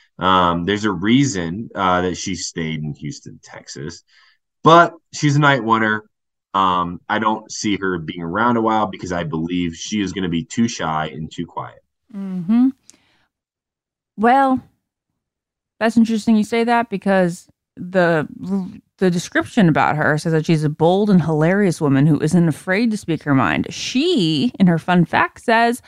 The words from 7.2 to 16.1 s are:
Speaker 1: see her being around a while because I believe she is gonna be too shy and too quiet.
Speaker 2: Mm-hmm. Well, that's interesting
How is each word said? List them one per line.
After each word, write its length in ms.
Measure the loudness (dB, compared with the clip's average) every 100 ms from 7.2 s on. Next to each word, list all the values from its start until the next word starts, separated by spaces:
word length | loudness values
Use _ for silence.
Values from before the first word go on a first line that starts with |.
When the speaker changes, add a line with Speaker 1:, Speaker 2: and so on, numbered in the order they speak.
| -2 -4 -8
Speaker 1:
see 260 | -8 -4 -4
her 220 | -4 -6
being 240 | -8 -10
around 340 | -6 -2 0 0
a 40 |
while 240 | 0 0 -2
because 240 | -6 -8
I 140 | -6 -4
believe 500 | -6 -4 -4 -4 -6
she 260 | -6 -4
is 120 | -4
gonna 140 | -4 -4
be 160 | -4
too 240 | -4 -2 -2
shy 420 | -2 -4 -4 -6
and 180 | -10 -12
too 140 | -12 -12
quiet. 380 | -12 -14 -18 _ _ _
Speaker 2:
Mm-hmm. 580 | -12 -10 -8 0 2 2 0 _ _ _ _ _ _ _ _ _ _ _ _ _ 0
Well, 440 | 2 4 2 0 -4 _ _ _ _ _ _ _ _ _ _ _
that's 180 | 0 2
interesting 380 | 2